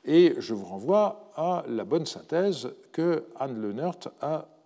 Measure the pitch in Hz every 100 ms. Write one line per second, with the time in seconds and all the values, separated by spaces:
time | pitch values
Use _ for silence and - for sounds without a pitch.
0 | 135 165 175 123 110 107 92 95 123 208
1 | 208 - - - 170 175 131 113 98 160
2 | 156 92 - 165 202 156 120 - - -
3 | 170 160 - - 135 113 107 104 175 170
4 | - - 143 156 - _